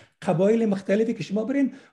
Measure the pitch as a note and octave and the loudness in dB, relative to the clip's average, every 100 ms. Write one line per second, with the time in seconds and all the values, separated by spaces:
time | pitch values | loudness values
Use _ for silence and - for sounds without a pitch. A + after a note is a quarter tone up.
0 | - - - E3 G3 A3+ A3 F#3+ - G3+ | -20 -10 -2 2 4 4 2 0 0 0
1 | A3+ A3+ - G3+ A3+ C#4 C4+ - - | 0 -2 -4 -4 -2 0 0 -2 -10